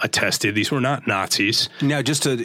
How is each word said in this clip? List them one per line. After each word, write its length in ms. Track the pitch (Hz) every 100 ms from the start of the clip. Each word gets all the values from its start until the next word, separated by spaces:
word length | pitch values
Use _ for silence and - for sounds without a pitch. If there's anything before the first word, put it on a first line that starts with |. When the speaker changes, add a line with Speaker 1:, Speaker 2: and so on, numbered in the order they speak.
Speaker 1:
attested. 500 | 123 - 101 90 107
These 160 | 104 101
were 100 | 143
not 240 | 127 143 -
Nazis. 600 | 98 95 - 101 113 - -
Speaker 2:
Now, 180 | 143 147
just 220 | 127 147
to 100 | 147 127